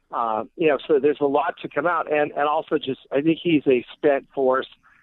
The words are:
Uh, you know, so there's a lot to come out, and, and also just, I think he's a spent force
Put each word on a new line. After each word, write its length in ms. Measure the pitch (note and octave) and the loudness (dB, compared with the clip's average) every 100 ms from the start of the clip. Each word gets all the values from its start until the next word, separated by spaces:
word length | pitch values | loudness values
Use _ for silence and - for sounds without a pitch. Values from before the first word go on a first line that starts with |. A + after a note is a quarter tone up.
| _ | _
Uh, 320 | C#3 A#2 A2 - - | -6 -4 -4 -6 -2
you 120 | D#3 | 0
know, 100 | C3 - | 0 0
so 140 | D3 | 2
there's 180 | C#3+ C#3 | 2 0
a 60 | C#3+ | 0
lot 280 | C#3+ D3+ - | 0 -2 -6
to 60 | C#3 | -8
come 160 | D3 | -4
out, 280 | D#3+ E3 C#3+ | -2 -2 -2
and, 180 | D3+ D3 | -2 -2
and 180 | D3+ D3 | -2 -2
also 300 | D#3 - D#3 | -2 -2 -4
just, 220 | C3 B2+ _ | -4 -8 _
I 120 | C3+ | -2
think 180 | D#3 D#3 | 0 0
he's 240 | F3 D3+ C#3+ | 0 2 4
a 180 | B2 - | 2 0
spent 360 | - D3+ C#3 - | -2 0 0 -2
force 360 | - C3 C3 - - _ _ | -2 0 0 -2 -12 _ _